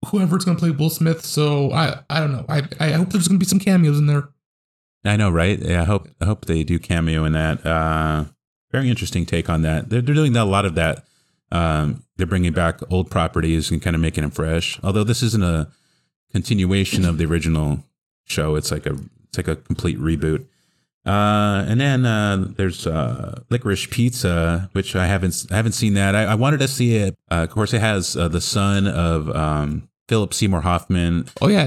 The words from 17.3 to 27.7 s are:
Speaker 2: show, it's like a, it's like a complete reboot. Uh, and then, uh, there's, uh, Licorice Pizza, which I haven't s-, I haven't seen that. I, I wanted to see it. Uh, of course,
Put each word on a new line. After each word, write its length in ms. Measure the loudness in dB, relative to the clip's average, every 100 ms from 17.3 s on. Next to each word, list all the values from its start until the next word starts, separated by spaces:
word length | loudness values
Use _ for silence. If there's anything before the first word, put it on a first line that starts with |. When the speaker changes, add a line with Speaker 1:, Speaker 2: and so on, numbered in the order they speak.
| 0 0 0 0 -2 -6 _ _ _
Speaker 2:
show, 300 | -8 -4 -2 -2
it's 140 | -2
like 160 | -4 -4
a, 80 | -6 -10 -20 _
it's 80 | -6
like 120 | -4
a 80 | -4
complete 420 | -6 -4 -4 -2
reboot. 480 | -2 0 0 -2 -6 _ _ _ _ _
Uh, 600 | -4 0 2 2 2 0 0
and 140 | 0
then, 260 | 2 2 2
uh, 400 | 2 0 0 -2 -2
there's, 300 | -4 -4 -4
uh, 540 | -2 -2 -4 -8 -12 -4
Licorice 400 | -2 0 -2 -2
Pizza, 800 | 0 0 0 -2 0 0 0 -2
which 240 | -4 -4
I 140 | 0 0
haven't 220 | 0 -2
s-, 180 | -4 -4
I 60 | -2
haven't 160 | -2
seen 220 | 0 0
that. 200 | 2 2
I, 120 | 2 2
I 80 | 2
wanted 240 | 2 2
to 80 | 0
see 260 | 0 2
it. 220 | 2 0 -4 -4
Uh, 140 | -2
of 80 | -2
course, 220 | -2 0